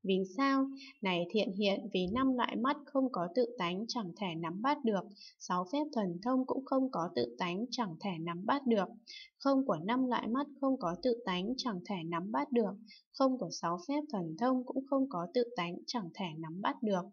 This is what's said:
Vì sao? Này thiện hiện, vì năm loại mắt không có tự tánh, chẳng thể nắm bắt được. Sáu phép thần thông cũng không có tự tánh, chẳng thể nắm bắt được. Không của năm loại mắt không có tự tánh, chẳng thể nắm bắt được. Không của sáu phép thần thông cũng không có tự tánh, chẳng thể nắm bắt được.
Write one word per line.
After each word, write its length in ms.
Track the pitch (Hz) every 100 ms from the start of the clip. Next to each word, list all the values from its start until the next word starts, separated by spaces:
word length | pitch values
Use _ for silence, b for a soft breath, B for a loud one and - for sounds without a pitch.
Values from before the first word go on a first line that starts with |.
Vì 200 | 190 190 190 -
sao? 300 | 269 269 269 269 B B
Này 240 | 190 175 175
thiện 200 | 214 196
hiện, 260 | 190 208 196 208
vì 140 | 190 180
năm 200 | 233 269
loại 220 | 254 - 208
mắt 220 | 254 294 -
không 260 | 269 262
có 160 | 196 175 208
tự 200 | 233 -
tánh, 280 | 175 180 226
chẳng 240 | 240 190 165
thể 60 | 190 160
nắm 240 | 165 185
bắt 160 | 254 294
được. 200 | 240 196 - B B B
Sáu 260 | - 180 180
phép 120 | 285 294
thần 240 | 240 190 175
thông 220 | 226 262 254
cũng 200 | 269 269
không 260 | 269 262
có 180 | 247 175 -
tự 200 | 120 -
tánh, 260 | 180 180 247
chẳng 240 | - 208 160
thể 120 | 208 165
nắm 260 | 170 170 214
bắt 220 | 277 269
được. 200 | 220 180 - B B B _
Không 260 | 277 269 269
của 120 | 170
năm 240 | 180 254 254
loại 200 | 226 214
mắt 200 | 247 294 277
không 180 | 269 262
có 160 | 180 180
tự 200 | 254 233 -
tánh, 280 | 180 196 254
chẳng 220 | 247 185 -
thể 60 | 196 165
nắm 260 | 170 190
bắt 200 | 254 285
được. 200 | 240 208 196 B B _
Không 260 | - 269 254
của 120 | 170 -
sáu 160 | 170 175 -
phép 140 | 285 302
thần 240 | 202 165 160
thông 260 | 247 254 247
cũng 180 | 262 269
không 200 | 269 269
có 180 | 175 175
tự 100 | 247 240 -
tánh, 200 | 175 180 -
chẳng 220 | 247 175
thể 120 | - 170 156
nắm 240 | 160 175
bắt 220 | 226 285
được. 220 | 208 185 190